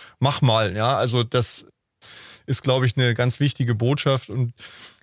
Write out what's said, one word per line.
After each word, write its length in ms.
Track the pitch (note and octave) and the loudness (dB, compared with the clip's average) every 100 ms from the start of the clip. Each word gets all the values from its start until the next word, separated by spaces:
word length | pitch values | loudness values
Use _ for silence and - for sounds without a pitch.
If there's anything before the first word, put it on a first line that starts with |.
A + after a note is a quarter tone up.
| - - | -16 -2
„Mach 240 | C3 C#3 | 0 2
mal“, 320 | C3 A2 G#2 G2 | 2 4 2 0
ja. 200 | A2+ B2+ | 0 0
Also 280 | A#2+ B2 | 0 0
das 440 | A#2 B2 A#2 - - _ _ _ - - - - - | 0 0 2 -2 -4 _ _ _ -20 -20 -18 -14 -4
ist, 160 | C3+ | -2
glaub 220 | C3+ B2+ | 2 2
ich, 120 | B2+ C3+ | 2 2
eine 180 | B2 A2+ | 0 2
ganz 240 | A#2+ - | 0 2
wichtige 340 | D3 - A#2+ | 0 0 -2
Botschaft 560 | A2 A#2+ C#3+ C#3+ C3 - | 0 0 0 0 -2 -2
und 240 | B2+ A#2+ - - - - - | -4 -4 -6 -18 -18 -20 -16